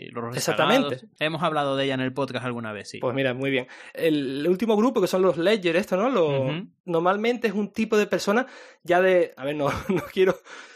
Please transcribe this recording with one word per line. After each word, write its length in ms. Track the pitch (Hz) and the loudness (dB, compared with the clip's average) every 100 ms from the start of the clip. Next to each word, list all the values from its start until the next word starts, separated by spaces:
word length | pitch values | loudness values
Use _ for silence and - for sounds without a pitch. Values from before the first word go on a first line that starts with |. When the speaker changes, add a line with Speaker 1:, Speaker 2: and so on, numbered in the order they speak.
| - | -12
Speaker 1:
los 140 | 120 117 | -10 -8
rezagados. 120 | 123 | -4
Speaker 2:
Exactamente. 680 | - - 151 262 147 131 - - | -2 0 2 2 0 -6 -12 -6
Speaker 1:
Hemos 220 | 151 156 | -4 -2
hablado 340 | 170 151 143 135 | -2 0 0 0
de 100 | 139 | -2
ella 100 | 131 | -2
en 60 | |
el 120 | 131 | -2
podcast 320 | 131 135 127 127 | -4 -4 -4 -6
alguna 260 | 120 110 | -6 -8
vez, 160 | 104 - | -10 -12
sí. 100 | - | -4
Speaker 2:
Pues 160 | 127 135 | -2 0
mira, 180 | 131 | -2
muy 160 | 123 135 | -2 -2
bien. 160 | 131 127 - - - | -2 -4 -10 -16 -2
El, 460 | 165 151 135 135 | 0 0 -2 -2
el 60 | 160 | 0
último 300 | 185 226 208 | 0 2 2
grupo, 240 | 247 240 | 2 2
que 60 | 180 | 0
son 160 | 185 | 2
los 140 | 185 156 | 2 2
ledger, 380 | 175 220 175 165 | 2 2 2 0
esto, 220 | 202 185 | 0 0
¿no? 140 | 240 | 2
Los, 400 | 226 156 139 131 | 2 2 0 -2
Speaker 1:
Ujú. 160 | 156 214 _ - | -4 -10 _ -4
Speaker 2:
normalmente 640 | 165 175 208 226 240 220 | 0 2 2 0 0 -2
es 60 | 196 | -2
un 160 | 208 | -4
tipo 260 | - 220 208 | -4 0 2
de 80 | 196 | 2
persona 400 | 180 - 220 262 - - _ | 0 0 0 -2 -8 -20 _
ya 180 | 160 175 | 0 4
de, 320 | 185 180 165 - | 6 4 2 -2
a 60 | |
ver, 120 | 135 151 | -6 -2
no, 140 | 139 | -2
<laughs> 200 | 123 - | -2 -2
no 140 | 175 - | -2 0
quiero, 240 | 196 190 - - - - | 2 2 2 -6 -20 -20